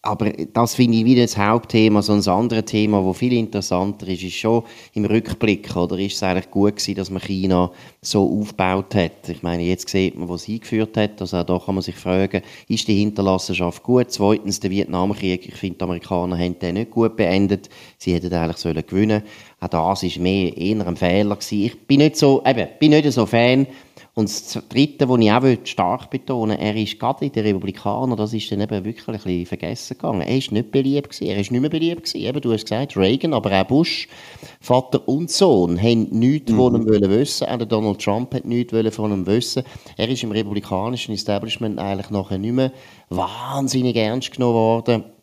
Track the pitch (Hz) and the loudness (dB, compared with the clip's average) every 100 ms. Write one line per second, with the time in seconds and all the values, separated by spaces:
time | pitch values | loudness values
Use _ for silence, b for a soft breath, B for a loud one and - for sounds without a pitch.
0 | 110 104 104 - 82 117 117 - 123 113 | -6 -2 -2 -2 -4 0 0 4 4 4
1 | 113 123 117 104 101 117 - 113 110 104 | 6 6 4 2 2 2 2 4 6 4
2 | 101 104 95 92 117 113 110 110 107 101 | 4 2 4 2 2 0 0 0 2 2
3 | 92 90 123 120 110 101 - 90 98 101 | 0 0 0 0 0 -4 -2 -2 -2 -4
4 | 95 87 92 - 110 117 113 B B - | -8 -6 -6 -4 0 0 -2 B B -4
5 | 104 110 - - 110 95 - 90 87 92 | 2 0 0 -2 0 0 -2 -2 -2 -2
6 | 101 - 95 92 - 98 101 104 - 98 | -4 -2 0 0 -2 2 2 2 -6 -6
7 | 90 92 - 95 95 90 90 B B B | -6 -8 -6 -2 2 2 2 B B B
8 | - 104 98 101 104 - 92 95 98 104 | -2 0 2 0 -4 -2 -2 -2 -2 0
9 | 85 - - 85 87 87 85 92 - 98 | 0 -4 -12 -8 -4 -2 -2 -2 -2 0
10 | 95 - 87 87 - 110 - 110 110 - | 0 -2 -8 -8 -8 -10 -4 -2 0 0
11 | 107 - 92 90 85 90 - 95 - - | 0 -2 -4 -4 0 -2 -2 -4 -4 -8
12 | 92 92 98 104 B B _ 113 - 101 | -2 0 0 -2 B B _ -4 0 0
13 | 104 104 98 92 - 90 87 - - 127 | 0 0 0 0 -2 -4 -4 -4 0 2
14 | 120 - 101 107 98 98 98 98 - 90 | 2 0 2 2 -2 -4 -2 -2 -2 0
15 | 95 101 98 90 - - 98 - 90 85 | -2 -2 -2 -4 -6 -8 -8 -6 -6 -6
16 | - 90 90 87 87 87 90 92 113 117 | -4 -2 -2 -2 -2 -2 -4 -4 -4 0
17 | 113 - 92 95 98 98 - B B B | 0 2 2 4 2 0 -4 B B B
18 | - 87 87 87 82 82 85 80 - 92 | -2 -2 0 -2 -2 -4 -4 -4 -2 0
19 | 107 107 104 B B B 90 85 82 95 | 2 0 -2 B B B -4 0 0 0
20 | 90 - 90 98 90 - 90 110 90 87 | -4 -2 0 0 0 -2 -2 -2 -2 -2
21 | 90 95 104 101 - 104 110 - - 139 | 2 2 2 -2 -4 -2 -2 -6 0 4
22 | 151 151 151 - - 120 90 - 151 151 | 4 4 4 6 4 0 -2 2 4 6
23 | 147 123 107 117 120 131 135 B B B | 4 2 2 4 4 4 0 B B B
24 | B - 104 - - 120 - 120 143 - | B -2 -2 -4 -10 -12 -4 2 2 2
25 | 131 127 107 113 131 117 - - 90 123 | 2 4 4 6 4 2 -2 -2 -2 -2
26 | - 135 - 127 110 104 107 107 104 - | -6 -10 -6 -2 -2 -2 -2 -2 -4 -4
27 | 117 143 143 117 107 95 98 - 101 120 | -4 -2 -4 -2 0 0 -4 -6 -4 -2
28 | 131 110 107 113 - 101 107 104 98 113 | -2 -2 -2 -4 -4 -4 -4 -4 -6 -10
29 | - 110 92 90 87 - 85 - - - | -10 -8 -4 -4 -4 -8 -8 -8 -12 -8
30 | 165 104 - 131 - 104 113 139 135 143 | -4 -2 -2 -2 -2 -4 0 0 0 -2
31 | 139 - 101 101 98 123 151 160 165 170 | -4 -8 -4 -2 -2 -2 0 0 -2 -2
32 | - - 104 135 123 110 - 107 143 98 | -8 -6 -4 -4 -2 -2 -2 -4 -4 2
33 | 95 135 165 127 101 95 92 139 170 - | 2 2 0 0 2 0 2 2 2 -2
34 | - B B B B B - 123 131 - | -10 B B B B B 2 2 2 -4
35 | - 139 170 - 190 110 87 87 113 117 | 0 -2 -2 2 6 6 4 2 4 4
36 | 110 113 123 151 117 113 127 120 110 107 | 2 2 2 2 2 4 4 4 2 4
37 | 98 104 143 - 127 120 110 110 107 95 | 4 2 0 -2 -4 -4 -2 0 0 -2
38 | - 104 123 135 - 120 120 113 110 104 | -2 -2 -2 -6 -2 -4 0 0 0 -2
39 | 107 98 92 113 120 - 127 B B - | -2 -2 0 0 0 -6 -8 B B -4
40 | 113 127 113 107 101 101 - 95 110 123 | -2 -2 -2 -4 -2 -6 -4 -4 -4 -6
41 | - 104 - 101 110 - 110 95 98 98 | -6 -6 -4 -4 -4 -6 -6 -4 -6 -6
42 | 95 104 92 95 107 127 131 131 B B | -4 -6 -4 -4 -2 0 -2 -4 B B
43 | B 90 90 - 131 139 135 131 127 117 | B -6 -6 -8 -8 -4 -2 0 0 0
44 | 107 123 127 - 123 117 113 113 113 117 | 0 -2 -6 -2 2 4 2 2 0 -2
45 | - _ | -2 _